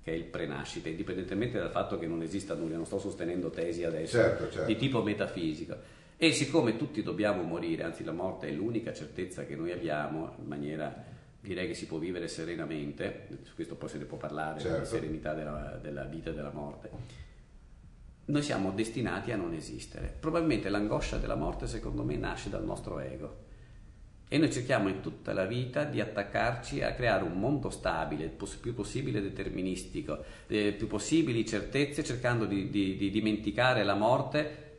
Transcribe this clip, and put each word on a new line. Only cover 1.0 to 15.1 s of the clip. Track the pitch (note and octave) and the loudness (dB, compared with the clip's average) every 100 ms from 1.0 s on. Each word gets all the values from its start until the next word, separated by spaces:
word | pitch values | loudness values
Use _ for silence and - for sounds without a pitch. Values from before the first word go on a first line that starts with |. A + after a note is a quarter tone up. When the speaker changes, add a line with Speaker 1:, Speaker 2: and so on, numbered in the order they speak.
| - F2 F2 F#2+ A#2+ A2+ | -2 -2 -2 0 0 0
Speaker 1:
dal | E2 | 0
fatto | - G2 G2 | 0 0 0
che | E2 | 0
non | E2 | -2
esista | E2 F#2+ - | -2 -4 -2
nulla, | - E2 | -2 -2
non | E2 E2+ | -2 -2
sto | G2+ | -2
sostenendo | G2 F2 E2+ F2+ E2+ | -2 -4 -2 0 -2
tesi | E2+ E2+ E2+ | -2 -2 0
adesso | E2+ D#2 D#2+ A#2+ | -2 -2 2 6
Speaker 2:
Certo, | - - - | 8 6 -2
certo. | - - | -2 2
Speaker 1:
di | G#2 | 4
tipo | C3+ B2+ | 4 4
metafisico. | G2+ G2+ F#2+ F#2 D#2+ D#2 E2 - - - - - | 2 2 0 0 -2 -2 -6 -8 -10 -20 -20 4
E | E3 | 6
siccome | - C#3+ E3 A#2 A2+ | 6 4 6 6 2
tutti | D3 - | 0 -2
dobbiamo | F2+ F2 G#2 G2 | -2 2 4 4
morire, | E2 E2 E2+ D#2+ | 0 -2 0 0
anzi | E2 - | -2 -4
la | F2 | -4
morte | E2 F#2+ - D2 | -2 -2 -2 -4
è | |
l'unica | D2 G#2+ A#2 - | 0 0 0 -2
certezza | - D2+ - F#2 - | -6 -8 -6 -6 -6
che | C#2+ | -8
noi | D2 E2 | -4 -4
abbiamo, | F2 E2 D2+ D2 D#2 D#2+ - | -2 -2 0 0 -2 -6 -8
in | D#2 | -8
maniera | D2 D2 D#2 D2 - - - - - | -4 -4 -2 -4 -6 -14 -16 -18 -16
direi | G2+ F2+ F2 | -6 -4 -2
che | |
si | F2 G#2 | -4 -4
può | D#2+ | -2
vivere | E2+ F2 E2 | -2 -2 -4
serenamente, | - D#2+ E2 D#2 D#2 D2 C#2 F#2 - - - | -4 -4 -4 -4 -4 -4 -4 -6 -6 -10 -14
su | - | -12
questo | - - - | -10 -8 -8
poi | - | -8
se | D2 | -8
ne | D2 | -8
può | C#2 | -8
parlare, | D2 D2+ D#2 D2+ | -6 -4 -4 -2
Speaker 2:
Certo. | - | 0
Speaker 1:
della | D#2+ - | 0 0
serenità | E2+ D2+ | -2 -2